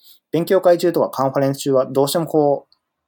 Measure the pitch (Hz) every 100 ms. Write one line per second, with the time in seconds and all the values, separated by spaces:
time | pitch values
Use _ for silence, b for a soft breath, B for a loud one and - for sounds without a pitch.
0 | b b _ 156 170 190 185 175 175 165
1 | 101 - 135 143 139 139 143 131 135 135
2 | 143 180 156 156 147 139 _ _ _ _